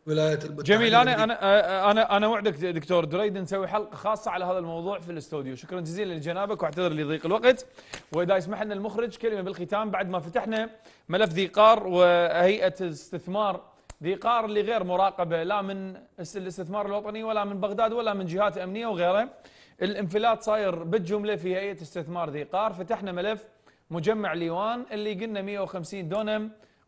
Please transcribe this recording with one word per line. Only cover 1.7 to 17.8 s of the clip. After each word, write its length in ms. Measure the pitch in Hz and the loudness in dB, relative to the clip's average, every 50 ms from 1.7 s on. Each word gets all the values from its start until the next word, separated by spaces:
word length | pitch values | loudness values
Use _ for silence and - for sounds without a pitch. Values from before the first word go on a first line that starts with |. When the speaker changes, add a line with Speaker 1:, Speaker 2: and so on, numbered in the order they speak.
| 190 190 190 202 | 2 4 4 6
Speaker 2:
أنا، 260 | 208 220 220 - 202 | 6 6 4 4 4
أنا 100 | 202 214 | 4 4
وعدك 260 | 214 233 208 202 214 160 | 2 2 0 0 -2 -2
دكتور 520 | 139 170 180 170 160 147 - 180 175 160 | -2 -2 -4 -4 -4 -2 2 2 2 2
دريد 320 | 151 156 185 214 208 185 | 2 0 0 0 -2 -2
نسوي 300 | 196 185 - 196 196 190 | -4 -6 -4 -4 -4 -2
حلقة 280 | - 202 214 214 214 - | -2 -2 -4 -4 -6 -10
خاصة 360 | - - 214 220 208 - 220 | -6 -4 -2 -2 -2 -2 -4
على 140 | 175 185 180 | -4 -2 -2
هذا 120 | 180 185 | -2 -2
الموضوع 420 | 185 170 165 165 165 170 190 202 185 | -2 -4 -6 -6 -6 -6 -6 -6 -6
في 120 | 165 170 | -8 -10
الاستوديو. 440 | 170 156 - - 156 147 135 131 131 | -10 -10 -10 -8 -8 -8 -6 -8 -10
شكرا 260 | 123 - - 180 180 | -12 -12 -10 -8 -8
جزيلا 320 | 170 156 165 196 214 190 170 | -8 -6 -6 -6 -6 -4 -6
لجنابك، 500 | 156 143 170 170 185 202 202 214 - 180 | -6 -6 -6 -4 -4 -4 -4 -4 -2 -4
واعتذر 300 | 156 143 175 180 175 156 | -4 -2 -2 -2 -2 -2
لضيق 320 | 151 156 143 156 151 160 | -2 -2 -4 -4 -4 -2
الوقت. 400 | 165 196 220 226 247 262 - - - _ - - - - - - _ - | 0 0 4 6 4 4 4 0 -14 _ -20 -18 -16 -16 -16 -12 _ -2
وإذا 220 | 160 175 175 196 | 0 2 2 2
يسمح 260 | 185 160 170 208 185 | 2 0 -2 -4 -4
لنا 120 | 214 214 208 | -4 -4 -4
المخرج 440 | 196 202 220 196 220 240 233 - | -6 -6 -6 -4 -4 -4 -4 -4
كلمة 240 | - - 226 214 196 | -4 -4 -2 -2 -2
بالختام 500 | 180 185 196 170 175 - 208 208 220 214 | -4 -6 -6 -8 -4 -2 -2 -2 0 0
بعد 180 | 196 185 196 175 | -2 -2 -2 -2
ما 100 | 185 175 | -2 -4
فتحنا 500 | 151 170 170 247 233 220 220 220 226 226 - - - - - _ _ - | -4 -2 -2 -2 -2 -2 -2 -2 -4 -4 -8 -16 -20 -20 -20 _ _ -2
ملف 240 | 165 190 214 180 160 | 2 2 2 2 2
ذي 140 | 180 190 | 0 -2
قار 400 | 170 - 208 214 220 226 220 202 | 2 6 8 10 10 8 8 4
وهيئة 840 | 185 175 180 180 175 175 175 175 165 160 170 175 190 208 214 185 185 185 185 | 2 6 8 8 8 8 6 4 4 4 6 6 6 6 4 2 0 0 0
الاستثمار 800 | 185 175 151 - - - - 160 - 175 185 208 214 202 185 - - - _ _ _ - - - 147 | -4 -6 -6 -8 -12 -12 -12 -10 -8 -4 -2 0 0 0 -2 -4 -8 -16 _ _ _ -20 -16 -8 -4
ذي 120 | 170 196 | -4 -4
قار 300 | - - 226 240 233 220 | -2 0 2 2 2 0
اللي 160 | 214 208 208 | 0 0 0
غير 220 | 202 214 233 220 180 | 2 2 0 0 0
مراقبة 600 | 180 180 180 190 196 196 - 175 160 165 165 165 | 2 2 4 4 2 2 0 -2 0 0 0 0
لا 180 | 180 208 208 | 0 0 -2
من 360 | 196 190 196 196 190 190 185 - - - _ - | -2 -2 -6 -6 -8 -10 -12 -16 -18 -18 _ -14
الس-، 180 | 175 160 - | -12 -10 -10
الاستثمار 480 | 202 185 185 160 190 180 160 196 208 208 | -10 -10 -8 -8 -8 -8 -6 -4 -4 -4
الوطني 380 | 196 202 208 208 214 214 220 220 | -2 -4 -4 -4 -6 -8 -6 -4
ولا 200 | 220 220 214 202 | -2 -2 -2 -2
من 160 | 202 202 190 | -2 -2 -4
بغداد 340 | 196 202 202 208 | -4 -2 0 0